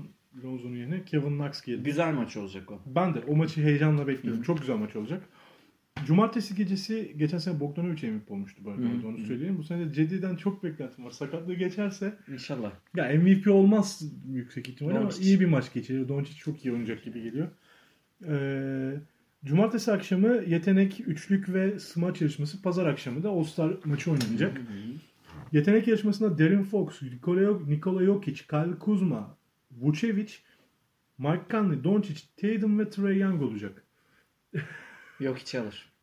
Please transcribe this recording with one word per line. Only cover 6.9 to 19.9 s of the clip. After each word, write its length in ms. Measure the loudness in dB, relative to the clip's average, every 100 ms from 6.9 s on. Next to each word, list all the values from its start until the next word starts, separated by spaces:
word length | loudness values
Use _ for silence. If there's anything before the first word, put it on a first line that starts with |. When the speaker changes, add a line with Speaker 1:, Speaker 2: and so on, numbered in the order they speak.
| -6 -6 -2
Speaker 1:
geçen 200 | -2 0
sene 220 | -4 -4
Bogdanovic 480 | -4 -4 -4 -4 -6
M 80 | -6
V 40 |
P 140 | -8
olmuştu 280 | -10 -10 -12 -12
bu 60 |
arada. 100 | -4
Speaker 2:
Hı 40 | -2
hı. 220 | -2 -6
Speaker 1:
Onu 100 | -8
Speaker 2:
Hı 40 |
hı. 40 | -6
Speaker 1:
söyleyeyim. 320 | -6 -4 -4
Bu 60 |
sene 260 | -4 -4 -4
de 40 |
Cedi'den 420 | 0 0 0 -4 -4
çok 280 | -4 -4
beklentim 420 | -8 -8 -12 -12 -16
var. 60 |
Sakatlığı 420 | -10 -8 -6 -6
geçerse 640 | -4 -4 -2 -4 -4 -8 -8 -14
Speaker 2:
İnşallah. 380 | -14 -8 -6 -6 -10 _ -4
Speaker 1:
ya 100 | 2
M 200 | 6 8
V 160 | 8
P 100 | 8
olmaz 600 | 8 8 6 2 -4 -12 -12 -8
yüksek 380 | -6 -6 -10 -12
ihtimalle 280 | -6 -2 0
ama 80 | 0
Speaker 2:
Doncic. 200 | 2 6
Speaker 1:
iyi 140 | 6
bir 60 | 6
maç 280 | 4 2
geçirir. 340 | -6 -4 -4 -2
Doncic 300 | -2 -4 -6
çok 280 | -8 -6 -4
iyi 60 |
oynayacak 320 | -4 -4 -6
gibi 200 | -8 -10
geliyor. 240 | -6 -4 -6 -8 _ _ _ _ _ _ -4
Ee, 680 | -2 -2 -4 -4 -4 -4 -6 -12 _ _ _ 0
cumartesi 460 | 4 4 2 0